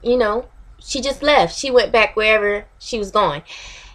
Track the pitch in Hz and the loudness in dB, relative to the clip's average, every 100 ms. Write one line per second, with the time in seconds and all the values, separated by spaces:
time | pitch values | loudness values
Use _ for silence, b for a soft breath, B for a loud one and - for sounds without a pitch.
0 | 226 247 220 220 254 - - - - 277 | -2 0 0 -2 -8 -18 -20 -20 -10 -8
1 | 254 269 285 285 170 - 269 247 202 226 | -6 -4 2 2 2 -2 0 2 4 2
2 | 208 - 214 214 202 202 - _ - 233 | 2 0 2 2 0 -4 -6 _ -10 -8
3 | 196 214 190 147 - B B B B | -2 0 0 -2 -12 B B B B